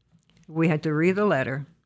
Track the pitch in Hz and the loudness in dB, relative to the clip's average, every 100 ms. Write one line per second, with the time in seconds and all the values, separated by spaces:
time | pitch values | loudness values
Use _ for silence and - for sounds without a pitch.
0 | _ _ _ _ - 160 165 156 160 151 | _ _ _ _ -8 0 2 0 0 0
1 | 170 190 208 143 120 135 139 _ | 2 2 2 0 -2 -6 -10 _